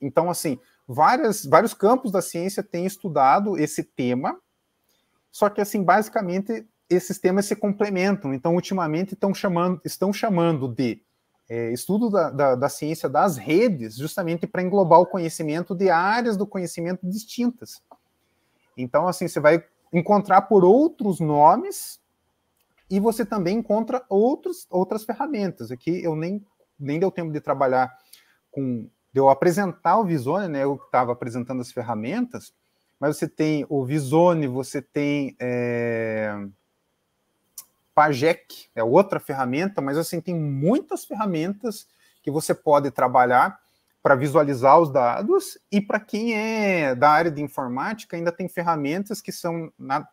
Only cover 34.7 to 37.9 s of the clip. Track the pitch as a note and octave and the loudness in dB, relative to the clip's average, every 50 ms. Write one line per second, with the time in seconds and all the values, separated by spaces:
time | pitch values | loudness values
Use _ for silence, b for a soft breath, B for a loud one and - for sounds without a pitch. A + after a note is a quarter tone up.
34.7 | - D3 B2+ _ - D3 C#3+ C#3+ C#3+ D3 C#3 C3 - - B2 B2 B2 B2 A#2+ A#2+ | -8 -10 -10 _ -4 -4 -2 0 -2 -2 -4 -6 -8 -6 -6 -4 -2 -2 -2 -2
35.7 | A#2+ A#2+ A#2+ A#2 A#2 A2+ A2+ A2+ A2 A2 G#2+ G#2+ G#2 G#2 G2+ G2+ G2 _ _ _ | -2 -2 -2 -2 -2 -2 -2 -4 -4 -4 -4 -4 -4 -6 -10 -12 -14 _ _ _
36.7 | _ _ _ _ _ _ _ _ _ _ _ _ _ _ _ _ - - - _ | _ _ _ _ _ _ _ _ _ _ _ _ _ _ _ _ -20 -20 -20 _
37.7 | _ _ _ _ | _ _ _ _